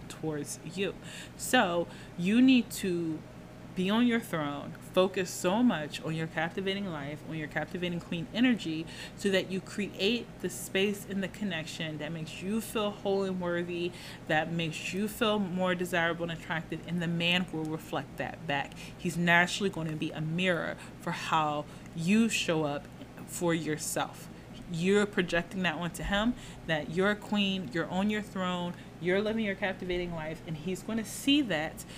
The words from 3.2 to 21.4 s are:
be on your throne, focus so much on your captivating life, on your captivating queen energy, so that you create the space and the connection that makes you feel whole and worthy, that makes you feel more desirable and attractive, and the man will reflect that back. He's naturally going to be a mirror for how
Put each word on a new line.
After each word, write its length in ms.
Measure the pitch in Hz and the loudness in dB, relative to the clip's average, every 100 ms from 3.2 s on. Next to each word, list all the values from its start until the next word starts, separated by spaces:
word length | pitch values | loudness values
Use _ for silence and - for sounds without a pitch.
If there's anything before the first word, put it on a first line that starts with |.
| - - - - - - | -8 -16 -16 -16 -8 0
be 160 | 185 | 2
on 160 | 220 247 | 6 6
your 120 | 233 | 4
throne, 540 | 226 220 147 143 - - - | 0 -2 -2 -4 -8 -10 0
focus 380 | - 185 190 180 | 4 4 4 -2
so 320 | - 180 202 | 0 2 6
much 420 | 247 170 147 - | 6 4 0 -6
on 120 | 156 160 | -4 -2
your 100 | 160 | -2
captivating 680 | 165 165 165 190 196 202 | 0 -2 0 -2 -2 -2
life, 280 | 156 139 147 - | -4 -6 -8 -6
on 80 | 160 | -6
your 100 | 151 | -4
captivating 520 | 160 151 180 180 175 | -2 -4 -2 -2 -2
queen 260 | - 175 160 | -4 -6 -4
energy, 540 | 202 254 240 165 160 165 - - - | 2 4 4 0 -4 -6 -10 -12 -4
so 140 | 202 | 2
that 220 | 190 170 | 2 2
you 100 | 190 | -4
create 640 | - - 196 - 196 240 - - | -4 -4 -4 0 0 0 -2 -6
the 80 | 185 | -6
space 560 | - - 190 202 202 - | -6 -4 0 2 0 -4
and 140 | 196 | -4
the 60 | 185 | -4
connection 720 | - 208 165 160 - 165 151 | -4 -4 -4 -4 -6 -6 -4
that 120 | 151 | -6
makes 300 | 165 156 - | -6 -8 -6
you 180 | 185 220 | -2 -2
feel 300 | 220 226 208 | -2 0 0
whole 320 | 208 202 196 | 0 0 2
and 180 | 196 185 | 2 0
worthy, 520 | 175 175 175 175 175 175 - - - | 0 0 0 -2 -4 -4 -12 -10 2
that 240 | 156 160 | 2 4
makes 440 | 165 165 156 - 180 | 0 -2 -2 -4 -2
you 120 | 208 | -2
feel 300 | 208 226 214 | 2 2 4
more 380 | 190 180 185 180 | 2 2 2 2
desirable 480 | 180 175 165 170 | 0 2 2 2
and 80 | 170 | -2
attractive, 480 | 165 - 165 165 160 - | -4 -4 -4 -4 -6 -2
and 160 | 175 | 0
the 40 | 170 | 0
man 380 | 170 170 175 185 | 2 4 4 2
will 120 | 160 156 | -2 -4
reflect 520 | 156 - 160 - - | -4 -2 -4 -4 -6
that 300 | 127 - 160 | -6 -6 -2
back. 240 | 143 - - - - | -2 -2 -8 -14 -6
He's 180 | 180 160 | -2 2
naturally 540 | 175 170 175 - 196 | 6 6 6 2 -2
going 200 | 190 160 | -2 -4
to 60 | 156 | -4
be 140 | 156 | -4
a 120 | 156 | -4
mirror 540 | 156 165 185 170 165 - - - | -2 0 2 2 0 -6 -10 -10
for 120 | - | -6
how 540 | 165 - 160 | -6 0 2